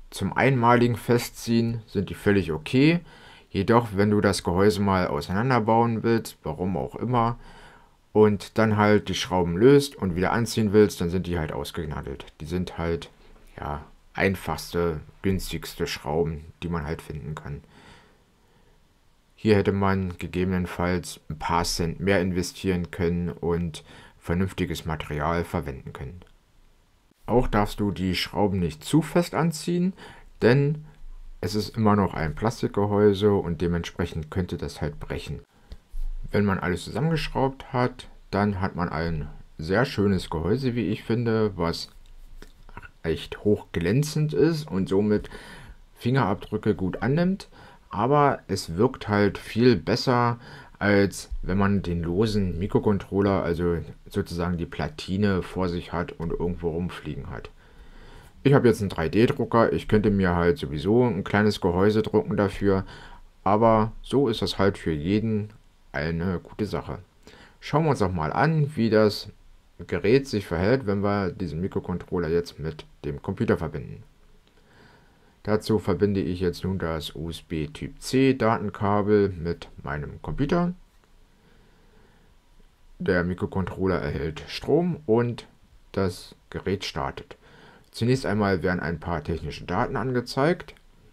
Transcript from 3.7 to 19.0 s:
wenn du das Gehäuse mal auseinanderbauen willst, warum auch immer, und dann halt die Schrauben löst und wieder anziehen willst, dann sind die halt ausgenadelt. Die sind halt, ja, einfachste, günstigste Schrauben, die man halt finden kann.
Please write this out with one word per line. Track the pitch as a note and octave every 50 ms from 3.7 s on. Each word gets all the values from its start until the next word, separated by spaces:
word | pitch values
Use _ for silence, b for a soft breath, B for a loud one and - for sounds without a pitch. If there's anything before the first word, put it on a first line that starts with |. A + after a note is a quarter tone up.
| A2+ A#2+ A#2+ G#2 G2
wenn | F#2+ G2+ G#2+
du | G#2 G#2
das | G#2 G2+ F#2 - -
Gehäuse | G2 E2+ F2+ G2 G#2+ G2+ F#2+
mal | G2+ G2+ F#2+ F#2 F2+
auseinanderbauen | - - D2 - - F2+ G2 A#2 C3+ B2+ A#2+ G#2+ A2+ A2+ A2+ A#2 A#2 A2+ G#2+ G#2+
willst, | A2+ A#2 A2 - - - _ _
warum | D#2 D2+ D#2 F2+ F#2+ F#2
auch | C#2+ C2 - -
immer, | - - A#2+ B2 A#2+ A2+ A#2 A#2+ B B B B B B B B B B B B B _ _
und | - G#2 G#2+ G#2+ G#2 F#2+ - - -
dann | A2 A2 A2 G#2
halt | G#2+ G#2 G#2 G#2+ G2+ -
die | - F2+
Schrauben | - - - F2+ F#2 F2 E2+ E2+
löst | F2+ A2+ C3+ C#3+ C#3+ C#3 - -
und | - G#2 F#2+ D#2+
wieder | F2+ F#2 E2+ -
anziehen | A2+ A#2 A2+ - A2+ A2 G#2 F#2+
willst, | G#2+ G#2+ G2 - -
dann | F2+ E2+
sind | E2+ F#2+ E2
die | F2 F2 F2
halt | D#2 - -
ausgenadelt. | B1+ - - - F#2+ E2 D2+ D2+ D2 C2+ C2+ C2+ - - - _ -
Die | D#2
sind | D2+ F2 F2+ F2+ - -
halt, | - E2 E2+ E2+ E2 - - b b b b b b b b -
ja, | - - C#2+ D2 D2+ D2+ - - _ _ _ _
einfachste, | - F2+ G2 F#2+ - - - D#2 - - - - F2 F2 E2+ D#2+ D2 - - - -
günstigste | - F#2+ F#2+ F2+ - - - D#2 - - - - E2+
Schrauben, | - - - - C#2 D2+ E2 E2+ D#2+ E2 D2 D#2 E2 - _
die | -
man | E2 E2+ E2+ D2+
halt | D2+ D#2+ -
finden | - - D2+ D2 C2 - D#3
kann. | - - - - - - b b b b b b b b b b b b b b b b b b b b b b b b _ _ _